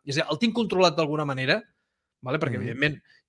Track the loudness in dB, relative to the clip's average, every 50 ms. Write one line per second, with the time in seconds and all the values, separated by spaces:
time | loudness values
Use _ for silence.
0 | -10 -4 -2 0 0 0 0 0 0 0 2 0 -2 0 2 4 4 4 4 2
1 | 0 0 0 -2 -2 -2 -2 -2 0 0 0 0 -2 _ _ _ _ _ _ _
2 | _ _ _ _ -8 -4 -4 -2 -2 -2 -4 -4 -6 -6 -4 -2 -2 -2 -2 -4
3 | -14 _ _ _ _